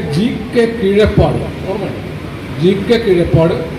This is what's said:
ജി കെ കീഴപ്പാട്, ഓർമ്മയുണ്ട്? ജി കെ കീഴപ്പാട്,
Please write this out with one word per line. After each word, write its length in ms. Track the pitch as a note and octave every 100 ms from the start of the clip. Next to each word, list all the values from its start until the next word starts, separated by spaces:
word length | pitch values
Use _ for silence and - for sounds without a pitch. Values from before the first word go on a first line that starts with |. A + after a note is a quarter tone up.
| D#3+ C#3+
ജി 140 | B3 - -
കെ 100 | A#3+ A3+ -
കീഴപ്പാട്, 640 | F#3+ G3+ G#3 - D#3+ - - - -
ഓർമ്മയുണ്ട്? 340 | G3+ F3 G2+ - - - - - B2+
ജി 100 | E3+ G3 A3
കെ 100 | A3+
കീഴപ്പാട്, 500 | G3+ F3 D#3+ - E3 - -